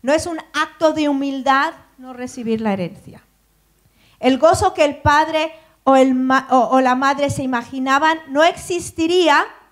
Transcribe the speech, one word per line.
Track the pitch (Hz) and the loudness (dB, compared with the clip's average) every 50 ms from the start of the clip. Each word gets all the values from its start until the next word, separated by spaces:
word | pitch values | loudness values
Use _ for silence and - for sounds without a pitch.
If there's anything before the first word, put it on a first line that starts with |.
| - | 0
No | 247 294 | 0 -2
es | 320 320 | -2 -2
un | 349 330 320 - _ - | -4 -10 -10 -14 _ -4
acto | 285 311 311 - _ 330 311 302 | -4 -4 -4 -4 _ 0 0 0
de | 311 302 294 | 0 -2 -2
humildad | 285 269 277 277 269 269 247 269 269 269 294 330 330 - _ _ _ | -2 -2 -4 -6 -6 -4 0 0 0 0 0 -2 -6 -12 _ _ _
no | _ 254 254 254 | _ -20 -18 -14
recibir | 240 247 247 - 262 233 226 226 220 | -14 -14 -12 -12 -10 -6 -4 -4 -2
la | 226 214 196 | -2 -4 -4
herencia. | 196 180 165 - - - - - - _ _ _ _ _ _ _ _ _ _ _ _ _ _ _ _ _ _ _ _ | -4 -6 -10 -10 -16 -20 -20 -20 -20 _ _ _ _ _ _ _ _ _ _ _ _ _ _ _ _ _ _ _ _
El | - 254 269 | 0 0 2
gozo | 254 285 330 359 339 - 370 370 | 4 4 4 4 4 0 -2 0
que | 359 302 | 0 0
el | 294 285 | 0 0
padre | - - 302 285 302 311 320 311 311 311 320 - - _ _ _ _ _ | -2 0 2 2 2 2 0 -2 -4 -4 -4 -8 -16 _ _ _ _ _
o | 262 269 | 4 4
el | 262 262 269 254 | 4 4 4 2
ma-, | 254 262 262 269 269 262 - | 0 0 2 0 0 0 2
o, | 254 | 2
o | 262 226 - 262 262 | 2 2 4 2 2
la | 262 254 247 | 2 2 0
madre | 254 277 269 285 277 285 277 | 0 0 0 0 0 -2 -2
se | - - | -2 -4
imaginaban | 277 262 262 233 240 - 269 269 254 269 269 277 311 311 320 320 320 | -4 -4 -4 -6 -6 -8 -8 -6 -2 0 0 2 2 0 0 -2 -6
no | 277 269 285 320 | -4 0 2 2
existiría | 349 381 - - - 359 349 - - - - 320 330 349 370 349 311 285 302 392 - - - _ _ | 2 0 -4 -8 -6 -6 -6 -6 -8 -6 -4 -2 0 2 2 4 4 2 2 0 -2 -10 -20 _ _